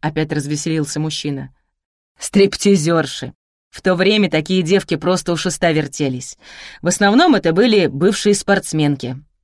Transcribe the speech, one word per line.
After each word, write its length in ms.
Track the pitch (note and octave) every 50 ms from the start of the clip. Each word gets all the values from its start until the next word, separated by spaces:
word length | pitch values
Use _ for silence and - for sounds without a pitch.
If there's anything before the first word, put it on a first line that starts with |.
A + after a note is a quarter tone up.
опять 300 | - D3+ D3+ D#3 D#3 D3+
развеселился 680 | D#3 D3+ C#3 C#3+ D3+ D3 - E3+ D#3+ D#3+ D3 D3 - D#3
мужчина. 540 | D#3 D#3 D3+ - - D3+ C#3+ C3+ C3+ C3 _ _ _ _ _ _ _ _ _ _ _ _ _ -
«Стриптизерши!» 1120 | - - - G3 G3 G3 - - - G3+ G3+ F3+ D3 E3 E3+ D#3+ D#3 C3 - - - - - _ _ _ _ _ _ _ -
В 40 | - -
то 100 | F#3+ F#3
время 340 | F3 F#3+ G3 G#3+ G#3+ G3+
такие 360 | E3 E3+ D#3 D3+ - F#3 F#3 F3
девки 320 | D#3 F#3+ G3 - - E3+
просто 360 | D3+ D#3 F3+ F#3 F3+ - -
у 60 | F3
шеста 340 | D3+ - F#3 - - - E3+
вертелись. 680 | D#3+ D#3 D3 C3+ - - D3+ C3+ B2+ B2 B2+ - - _ _ - - - - - - -
В 60 | -
основном 480 | F3 F3 - G#3 G3 G#3 C4 F4 F4+ C4
это 180 | G3 - E3+ D#3+
были 320 | F3+ A#3 B3 G#3+ G3+ F3
бывшие 480 | C#3 C3+ C#3 E3 G3+ G#3 - - G#3 G3+
спортсменки. 840 | G3+ - - G3 F#3+ - - - D#3 D3+ D3 C#3+ C3+ - A#2+ C3 C#3 D3 _ _ _